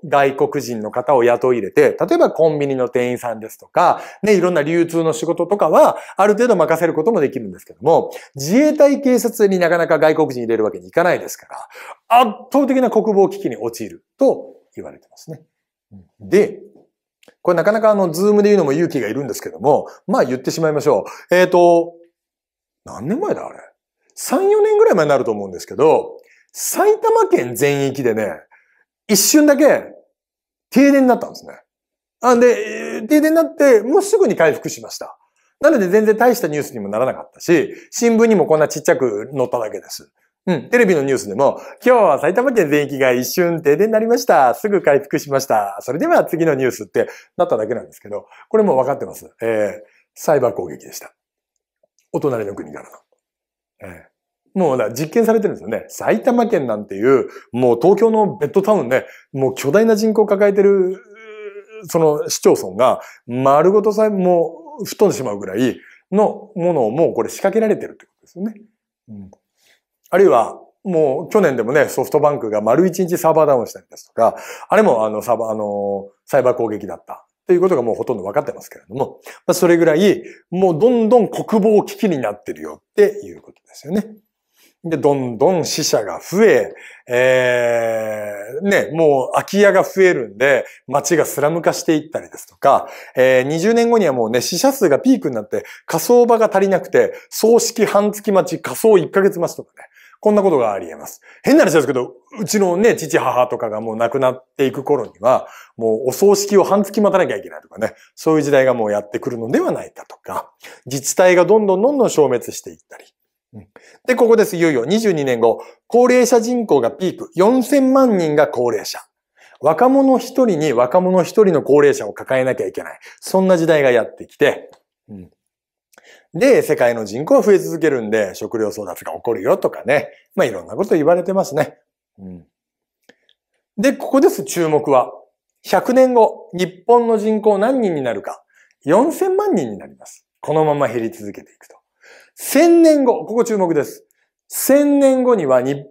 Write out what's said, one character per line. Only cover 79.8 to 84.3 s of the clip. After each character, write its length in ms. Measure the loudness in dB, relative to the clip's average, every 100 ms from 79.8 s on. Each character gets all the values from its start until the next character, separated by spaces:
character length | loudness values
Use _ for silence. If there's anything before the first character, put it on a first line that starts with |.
| 4
ら 100 | 4
い、 260 | 2 0 -4 -20 _
も 260 | -2 0 2
う 40 |
ど 100 | 2
ん 180 | 2 2
ど 100 | 2
ん 100 | 2
国 320 | -4 -2 0
防 200 | 2 2
危 140 | 0 -4
機 120 | -2
に 80 | -2
な 160 | -4
っ 100 | -6
て 80 | -12
る 80 | -12
よ 200 | -14 -18
っ 120 | _ 2
て 260 | 2 0
い 100 | -14
う 80 | -18
こ 120 | -20
と 80 | _ _
で 80 |
す 140 | -20 -6
よ 60 |
ね。 120 | -6 -6 -12 _